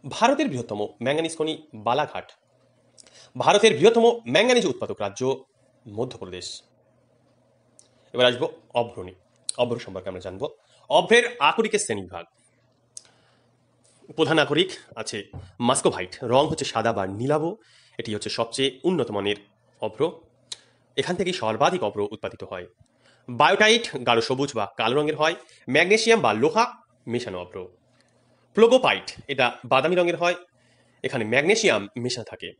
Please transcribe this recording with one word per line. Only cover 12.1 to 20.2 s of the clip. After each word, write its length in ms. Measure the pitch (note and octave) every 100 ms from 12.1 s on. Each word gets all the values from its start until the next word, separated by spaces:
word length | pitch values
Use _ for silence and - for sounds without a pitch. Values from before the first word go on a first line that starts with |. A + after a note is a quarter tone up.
| F2 E2+ _ _ _ _ _ _ - _ _ _ _ _ _ _ _ _ _ _ -
প্রধান 200 | D#3+ D#3+
আকরিক 300 | C#3 D3 F#3 - - -
আছে 160 | A2 A2 G2 - - _ A#2+
মাস্কোভাইট, 440 | C3 - - F#2 - B2
রং 120 | B2+ D3+
হচ্ছে 160 | D#3 C3+
সাদা 260 | A#2 A2+ G#2
বা 60 | F#2+ G2
নীলাভ। 240 | B2+ D3 D#3+ A3 _ _ _ -
এটি 100 | - G#2
হচ্ছে 140 | - -
সবচেয়ে 320 | A2+ - C3+ C3
উন্নত 260 | E3+ F3 A2
মানের 260 | G#2 G2+ G2+ _ _ _ _
অভ্র, 200 | A2+ - D#3 G#3